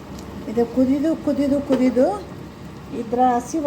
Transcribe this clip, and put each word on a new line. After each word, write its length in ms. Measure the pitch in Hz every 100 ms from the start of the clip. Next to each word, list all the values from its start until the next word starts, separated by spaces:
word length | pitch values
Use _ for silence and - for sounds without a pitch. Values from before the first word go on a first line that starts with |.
| - - - - -
ಇದು 120 | 226 233 -
ಕುದಿದು, 360 | 262 285 311 320 302
ಕುದಿದು, 340 | 277 277 277 269
ಕುದಿದು 380 | 254 254 240 302 403 - - - - - - - 196
ಇದ್ರ 180 | 226 247 254 240
ಹಸಿ 240 | 247 320